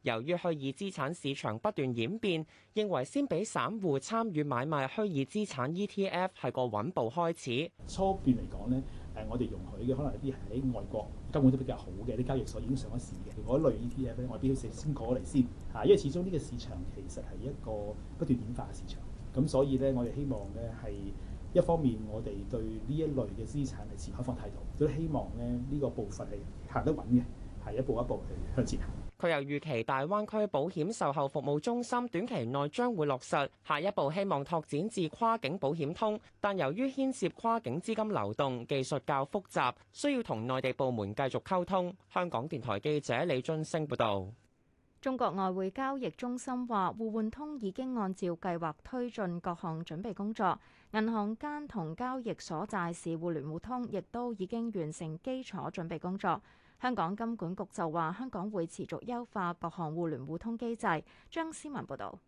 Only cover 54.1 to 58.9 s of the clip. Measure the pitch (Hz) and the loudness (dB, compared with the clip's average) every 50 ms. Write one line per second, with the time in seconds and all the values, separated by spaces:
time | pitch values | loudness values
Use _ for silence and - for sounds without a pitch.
54.1 | - 233 240 247 233 - 185 185 233 233 233 233 208 190 160 151 160 - 175 156 | -6 -4 -4 -4 -2 -4 -4 -4 -2 -2 -2 -2 -2 -2 -4 -4 -4 -6 -6 -6
55.1 | 156 170 - 262 262 262 254 - - 170 139 151 - - 180 165 170 151 - 180 | -6 -6 -6 -6 -6 -4 -6 -8 -8 -6 -6 -6 -4 -6 -6 -4 -6 -4 -4 -4
56.1 | 185 208 - 185 156 - - - - - _ - _ _ - 254 247 202 165 165 | -4 0 0 0 0 0 -2 -16 -20 -20 _ -20 _ _ -2 -2 0 2 0 0
57.1 | 202 208 233 226 233 220 175 165 185 - 196 - - - 175 160 156 170 160 160 | 0 -2 -2 -4 -2 -2 -4 -4 -2 -4 -6 -6 -2 -2 -2 0 2 2 0 0
58.1 | 180 202 262 262 - 190 180 214 214 185 165 165 - - 143 - | -2 -4 -6 -6 -4 -4 -4 -2 -2 -2 -2 -2 -4 -10 -8 -6